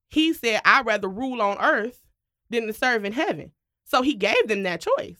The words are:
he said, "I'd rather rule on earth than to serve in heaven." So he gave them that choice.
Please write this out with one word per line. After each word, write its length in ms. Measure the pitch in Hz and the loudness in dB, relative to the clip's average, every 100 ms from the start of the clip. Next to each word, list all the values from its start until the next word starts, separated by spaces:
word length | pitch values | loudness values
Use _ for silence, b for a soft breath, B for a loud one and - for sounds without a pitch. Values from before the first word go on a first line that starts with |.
| _ | _
he 240 | 302 320 | 0 2
said, 280 | 320 233 214 170 | 2 0 2 4
"I'd 200 | 240 226 | 2 2
rather 220 | 214 196 | -2 -4
rule 320 | 190 262 247 | -6 -6 -2
on 160 | 202 202 | -2 0
earth 420 | 254 285 214 - _ _ _ _ - | 0 0 -2 -10 _ _ _ _ -6
than 180 | 233 220 | -4 -4
to 60 | |
serve 320 | 214 254 233 202 | -2 0 0 -2
in 80 | |
heaven." 380 | 226 370 175 - - _ _ - | -2 -2 -4 -10 -20 _ _ -2
So 160 | 262 | 0
he 120 | 254 226 | 2 2
gave 320 | 196 494 226 | 2 4 2
them 160 | 202 | 0
that 180 | 190 165 | -2 -4
choice. 360 | - 539 - 170 | -2 -2 -2 -12